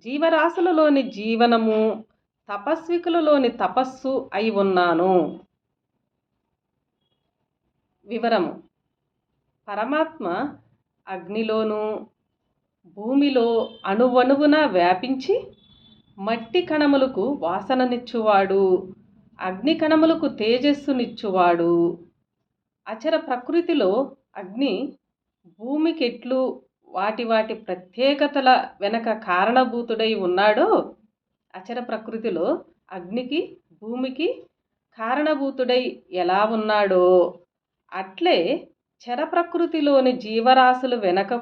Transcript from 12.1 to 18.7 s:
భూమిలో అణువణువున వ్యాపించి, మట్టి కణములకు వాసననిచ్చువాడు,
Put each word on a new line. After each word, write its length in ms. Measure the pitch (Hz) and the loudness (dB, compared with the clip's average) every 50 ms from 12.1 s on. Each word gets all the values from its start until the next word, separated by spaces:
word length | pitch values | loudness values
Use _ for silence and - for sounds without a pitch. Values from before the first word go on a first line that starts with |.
| _ _ _ _ _ _ _ _ _ _ _ _ _ _ _ 170 _ | _ _ _ _ _ _ _ _ _ _ _ _ _ _ _ -20 _
భూమిలో 500 | 196 214 233 269 277 285 277 254 247 233 233 233 220 - - - - - | -10 -6 0 2 2 2 2 2 2 2 2 2 0 -2 -4 -8 -8 -6
అణువణువున 720 | 190 196 220 254 254 247 254 247 262 277 277 302 294 294 311 302 | -2 2 2 2 4 4 4 4 4 4 4 4 4 4 4 4
వ్యాపించి, 680 | 247 185 175 175 180 185 185 254 247 269 262 - 359 427 539 - - - _ _ _ _ _ _ _ _ _ _ _ _ | 2 2 4 4 4 2 0 -2 -6 -6 -4 -2 -2 -2 -2 -4 -8 -18 _ _ _ _ _ _ _ _ _ _ _ _
మట్టి 440 | 196 196 220 233 226 - - - 359 | -10 -6 -4 -4 -4 -4 -4 -4 -4
కణములకు 640 | 349 - 311 302 294 285 285 262 262 262 - 185 202 269 294 - | -2 -2 0 0 2 2 4 2 2 0 -2 -2 -4 -4 -4 -4
వాసననిచ్చువాడు, 1200 | 156 165 185 208 214 - 262 254 254 240 247 240 - - 254 226 220 214 202 196 196 190 196 196 196 185 | -4 -4 -4 -4 -4 -2 0 0 0 0 -2 -4 -6 -6 -6 -2 2 4 4 4 4 2 2 2 2 4